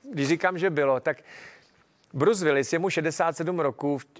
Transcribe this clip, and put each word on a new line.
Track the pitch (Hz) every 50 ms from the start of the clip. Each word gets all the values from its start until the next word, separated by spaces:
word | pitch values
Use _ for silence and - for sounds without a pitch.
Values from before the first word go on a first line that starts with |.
| - 277
Když | 247 147 139
říkám, | 135 170 165 - 185 185
že | 165 180 190
bylo, | 156 151 143 135 131 123
tak | - 160 143 - - - - - - - - - _ _ _ _ _ _ _ _ _ _ -
Bruce | 139 147 208 233 190 180
Willis, | 151 139 139 131 - 160
je | 165
mu | 180 190
šedesát | - 165 151 165 151 - 170 165 156
sedm | - 165 170 185 170
roků, | 151 139 - - 143 143 143
v-, | 131 - - _ -